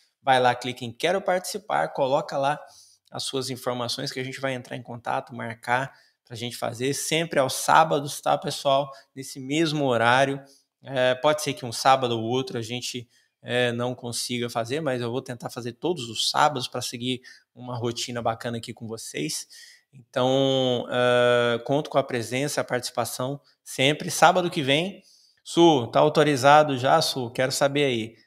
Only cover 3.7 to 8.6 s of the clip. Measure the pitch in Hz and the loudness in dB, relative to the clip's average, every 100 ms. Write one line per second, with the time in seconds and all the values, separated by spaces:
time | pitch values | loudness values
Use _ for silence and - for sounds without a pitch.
3.7 | 123 120 - 139 135 131 131 135 127 123 | -4 -4 -6 -8 -8 -10 -6 -6 -6 -10
4.7 | 131 120 120 123 131 - 120 117 113 - | -14 -14 -10 -4 -4 -6 -10 -10 -8 -2
5.7 | 123 135 - _ _ - 113 120 117 117 | -2 -2 -12 _ _ -18 -10 -10 -6 -6
6.7 | 113 131 135 - 160 165 165 131 - - | -4 -4 -4 -2 -2 0 0 0 0 4
7.7 | 151 160 156 139 - 143 143 160 - | 6 6 2 -4 -6 -2 -2 -2 -4